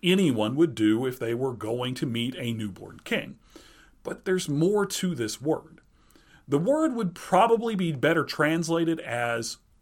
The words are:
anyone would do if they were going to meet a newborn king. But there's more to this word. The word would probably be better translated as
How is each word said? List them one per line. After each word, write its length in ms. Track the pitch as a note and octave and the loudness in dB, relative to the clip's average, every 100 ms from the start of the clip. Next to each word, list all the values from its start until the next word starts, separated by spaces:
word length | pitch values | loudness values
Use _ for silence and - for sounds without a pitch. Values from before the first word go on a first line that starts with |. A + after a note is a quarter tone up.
anyone 540 | F3 F#3+ E3+ A2+ G#2+ C#3 | 2 4 4 2 0 2
would 180 | E3 | 2
do 320 | G#2+ G#2+ A2 B2+ | 4 4 4 0
if 140 | B2 | -4
they 160 | A#2+ A#2+ | -4 -2
were 180 | C3+ | -4
going 400 | A2 G#2 A#2+ B2+ | -4 -4 -4 -4
to 140 | B2+ C#3+ | -4 -4
meet 280 | A#2 A#2+ - | -2 -4 -4
a 120 | A#2+ | -6
newborn 480 | A2+ G#2 F2+ G2 G2+ | -4 -6 -8 -16 -14
king. 340 | - - - - _ - - - - _ | -4 -4 -4 -16 _ -20 -20 -20 -20 _
But 240 | - - G3 | -12 -8 -2
there's 240 | F#3 D#3+ | -2 0
more 380 | C#3+ F3 G#3 G3 | 2 2 2 0
to 260 | - F#3 | -2 -2
this 260 | C3+ A2 - | -2 -4 -4
word. 420 | C#3 - - - _ _ _ _ _ - - | -2 -4 -6 -20 _ _ _ _ _ -16 -2
The 120 | C#3+ | 0
word 340 | F#3+ D4+ D#4+ | 2 2 2
would 220 | A#3 F#3 - | 0 -4 -4
probably 580 | - F#3 A3+ A3+ A3+ | 2 4 6 4 2
be 180 | G3+ E3+ | -2 -2
better 320 | C3+ C#3+ E3 | 0 2 2
translated 760 | - - D3+ E3 E3 E3 E3 E3 | 0 0 2 2 0 0 0 -2
as 580 | - A#2+ A#2+ A#2 A2+ - _ _ | -4 -2 -2 -2 -4 -10 _ _